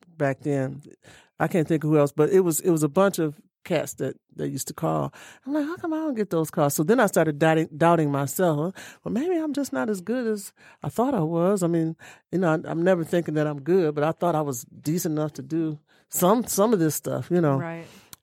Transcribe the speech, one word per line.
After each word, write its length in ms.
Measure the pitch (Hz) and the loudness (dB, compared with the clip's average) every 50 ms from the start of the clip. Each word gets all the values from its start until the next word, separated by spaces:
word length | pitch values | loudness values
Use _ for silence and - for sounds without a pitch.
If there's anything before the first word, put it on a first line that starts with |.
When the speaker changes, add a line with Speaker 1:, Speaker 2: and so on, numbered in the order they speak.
| _ _ _ | _ _ _
Speaker 1:
back 220 | 160 147 139 131 - | -4 -2 -2 -2 -2
then? 420 | - 147 143 135 131 135 135 139 - - - _ _ - - - _ _ _ - | -4 -2 -2 -2 -2 -4 -6 -12 -16 -20 -20 _ _ -20 -20 -20 _ _ _ -4
I 80 | 156 | -4
can't 200 | 160 - 170 147 | 0 0 0 0
think 160 | - 165 147 156 | 2 0 0 2
of 80 | 151 | 2
who 80 | 156 151 | 4 4
else, 120 | 143 139 | 4 2
but 200 | - 156 151 143 | 2 2 2 4
it 80 | 190 190 | 6 4
was, 220 | 190 170 156 - | 4 4 0 0
it 100 | - 185 | 2 2
was 100 | 165 151 | 2 2
a 80 | 156 147 | 2 2
bunch 300 | 139 190 196 196 - - | 2 2 2 2 2 0
of 200 | 160 151 147 _ _ _ _ _ - | -4 -4 -4 _ _ _ _ _ -6
cats 280 | - 175 143 - - - | -2 -2 -2 -2 -4 -6
that, 200 | - 135 131 - _ _ _ - | -6 -6 -6 -6 _ _ _ -10
that 140 | - 147 143 | -8 -6 -6
used 180 | 143 131 - | -6 -6 -8
to 60 | - - | -10 -8
call. 400 | - 165 160 160 151 139 143 - - - - - _ - | -4 -4 -2 -2 -2 -2 -4 -8 -12 -20 -20 -20 _ -8
I'm 80 | 262 285 | -4 -4
like, 120 | 311 285 | -2 -2
"How 120 | 302 359 | -4 -6
come 160 | 403 - 320 311 | -6 -6 -4 -4
I 40 | |
don't 180 | 311 320 302 254 | -4 -4 -4 -4
get 160 | 220 202 - | -4 -4 -2
those 200 | 175 165 160 - | -2 -2 -2 -2
calls?" 220 | - 170 147 143 - | 0 0 0 0 0
So 100 | - 156 | 0 2
then 160 | 160 233 262 | 2 4 4
I 60 | 214 | 4
started 340 | 190 - 175 160 156 147 143 | 4 4 2 2 2 2 2
doubting, 300 | 165 160 160 160 160 - 156 | 2 4 4 2 0 -2 -2
doubting 340 | 143 160 170 170 165 151 143 | 2 4 4 4 4 2 0
myself. 600 | 139 139 143 135 - - 185 170 151 147 156 190 - - - - - _ - | 0 -2 -2 -2 -2 0 0 2 2 0 -2 -4 -6 -10 -16 -20 -18 _ -8
"Well, 100 | - 185 | -4 -4
maybe 240 | 233 311 370 359 | -2 0 0 -2
I'm 160 | 320 311 302 262 | -2 -2 -2 -4
just 180 | 285 269 - | -4 -4 -4
not 180 | 269 262 254 220 | -4 -4 -2 -2
as 120 | 208 185 | -4 -4
good 260 | 170 208 247 262 233 | -4 -6 -4 -4 -2
as 240 | 220 214 202 - - _ _ - - - _ | -2 -4 -4 -8 -14 _ _ -20 -20 -16 _
I 80 | - 151 | -10 -6
thought 240 | - - 240 277 269 | -2 -2 0 0 0
I 80 | 196 | 0
was." 420 | 151 160 170 165 170 190 214 185 175 | 0 0 0 2 2 2 2 2 0
I 40 | |
mean, 280 | 165 170 165 160 160 165 - - - - - _ - | 0 0 0 0 -2 -4 -8 -14 -20 -20 -20 _ -4
you 80 | 165 180 | -2 0
know, 100 | 185 160 | 2 2
I, 200 | 156 156 - 127 | 2 0 -2 -4
I'm 120 | 156 165 | -4 0
never 240 | 170 190 190 170 160 | 2 2 2 2 0
thinking 300 | - 185 175 160 160 151 | -2 -2 -2 -2 0 -2
that 120 | 151 151 | -2 -2
I'm 140 | 151 147 139 | -2 -4 -4
good, 340 | 135 160 180 196 165 151 147 | -2 2 2 2 2 2 0
but 80 | 147 147 | 0 -2
I 80 | 160 | -2
thought 240 | 160 - 175 175 156 | -2 0 0 0 0
I 60 | 156 | 0
was 220 | 151 143 127 123 - | -2 -2 -6 -8 -10
decent 520 | - - 120 123 147 160 180 - 165 151 | -16 -16 -8 -4 -2 -2 -2 -2 -2 -2
enough 160 | 151 156 147 151 | -2 -2 -4 -6
to 80 | - 131 | -10 -10
do 360 | 139 160 165 160 156 151 151 _ _ _ _ _ - | -6 -4 -4 -4 -4 -6 -8 _ _ _ _ _ -8
some, 360 | - - 180 180 220 247 214 | -2 2 4 4 4 2 0
some 280 | - - 196 202 247 226 | -2 0 2 2 4 4
of 60 | 180 | 2
this 160 | 160 156 - | 2 2 0
stuff, 340 | - - 135 131 135 127 - | -2 -6 -6 -6 -4 -2 0
you 80 | 170 180 | 2 2
know. 180 | 165 143 139 | 4 2 2
Speaker 2:
Right. 280 | 131 131 165 165 165 165 - - - _ - - _ | 0 -2 -6 -10 -12 -14 -18 -20 -20 _ -20 -20 _